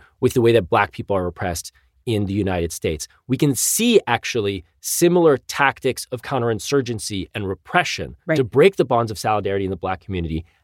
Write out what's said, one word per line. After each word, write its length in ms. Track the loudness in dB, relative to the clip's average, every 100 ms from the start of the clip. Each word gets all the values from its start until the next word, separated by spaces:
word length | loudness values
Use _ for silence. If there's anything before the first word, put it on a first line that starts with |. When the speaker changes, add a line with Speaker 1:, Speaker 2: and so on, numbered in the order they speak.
| _ _
Speaker 1:
with 120 | 0
the 80 | 4
way 120 | 4
that 160 | 4 4
Black 220 | 0 0
people 220 | -4 -4 -2
are 120 | -2
oppressed 440 | -4 -6 -6 -10 -18 _ _ -4
in 200 | -2 -2
the 60 |
United 380 | -2 -2 -2 -4
States. 380 | -4 -4 -4 -8 _ -6
We 80 | 0
can 180 | 0
see 460 | 0 -2 0 4 4 4
actually 560 | -2 -2 -2 -2 -4 -10 _
similar 580 | -8 2 4 6 4 2
tactics 680 | 0 0 0 2 -2 -4 -8
of 80 | -10
counterinsurgency 1040 | -6 -2 -2 -2 -2 -2 0 -6 -6 -8 -8 -8
and 120 | -6
repression 680 | -8 -2 0 0 -4 -10 -10 -2
Speaker 2:
Right. 120 | -2
Speaker 1:
to 60 | 0
break 320 | 4 4 4
the 80 | 2
bonds 260 | 0 0
of 80 | -2
solidarity 460 | -2 0 0 -2 -2
in 60 |
the 60 | -4
Black 220 | -6 -6
community 460 | -6 -4 -2 -4 -8 _